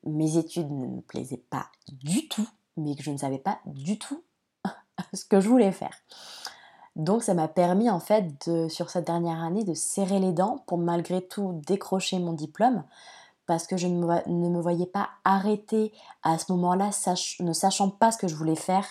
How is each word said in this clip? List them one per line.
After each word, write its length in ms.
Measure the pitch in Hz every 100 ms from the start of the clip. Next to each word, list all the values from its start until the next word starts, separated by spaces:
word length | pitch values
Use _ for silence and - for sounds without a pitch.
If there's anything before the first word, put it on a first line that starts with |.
mes 340 | - 151 156 165
études 340 | 160 175 147
ne 160 | 143 127
me 140 | 123
plaisaient 420 | - 139 131 131 _
pas 180 | - - _ -
du 400 | 135 139 202 320
tout, 180 | - 214 _ _ -
mais 180 | 151 143
que 80 |
je 80 | 147
ne 60 | 139
savais 220 | 139 135
pas 200 | 185 214 -
du 340 | 139 147 208
tout 240 | - 302 _ _ _ _
<laughs> 500 | - - _ - -
ce 120 | 190 -
que 160 | 196
je 80 | 196
voulais 240 | 254 196
faire. 200 | - - - _ - - - - - - - - -
Donc 280 | 156 220
ça 120 | 226 175
m'a 120 | 156
permis 440 | 185 175 190 233
en 80 | 185
fait 480 | - 214 175 143 170
de, 200 | 165 165
sur 200 | - 175
cette 160 | 180 -
dernière 380 | 170 170 165
année 200 | 165 190
de 120 | 202 151
serrer 440 | - - 190 196
les 120 | 190
dents 320 | 170 196 277 -
pour 140 | 175
malgré 420 | 170 170 170 185
tout 400 | 185 - 196 170 147
décrocher 500 | 196 - 190 - 185
mon 160 | 170
diplôme 500 | 165 151 - 233 220 - - - - - _ -
parce 220 | 165 -
que 100 | 185
je 100 | 180
ne 120 | 175
me, 300 | 170 170 -
ne 200 | 175 175
me 100 | 175
voyais 280 | 170 175 180
pas 220 | 202 - -
arrêter 720 | 180 196 202 208 - 220 214 - - -
à 160 | - 165
ce 120 | -
moment-là, 380 | 180 180 180 202
sach-, 480 | 202 - 180 - -
ne 140 | 180
sachant 360 | 165 196 - 196
pas 220 | - 226
ce 60 | 226
que 100 | 185
je 80 | 156
voulais 200 | 160 160
faire 320 | - 185 202